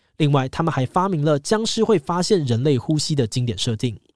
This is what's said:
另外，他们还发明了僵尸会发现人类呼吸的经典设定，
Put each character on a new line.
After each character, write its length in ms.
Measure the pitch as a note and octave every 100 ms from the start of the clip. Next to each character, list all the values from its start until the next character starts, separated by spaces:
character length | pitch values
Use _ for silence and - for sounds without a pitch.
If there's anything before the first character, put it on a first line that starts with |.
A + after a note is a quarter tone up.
| _ -
另 160 | D3
外， 160 | C#3+ C3
他 140 | -
们 100 | E3
还 140 | C3+ B2+
发 220 | F#3 G3
明 120 | E3
了 160 | D3+ C#3+
僵 280 | - G#3+ A3+
尸 180 | A3+
会 140 | A3 F#3+
发 240 | - F3
现 200 | F3+ G3
人 180 | C3+ A#2
类 160 | D3 B2+
呼 180 | - D3+
吸 180 | -
的 120 | C#3+ A2+
经 180 | B2+
典 140 | B2 G2
设 180 | B2+ G#2+
定， 220 | B2 G2+ _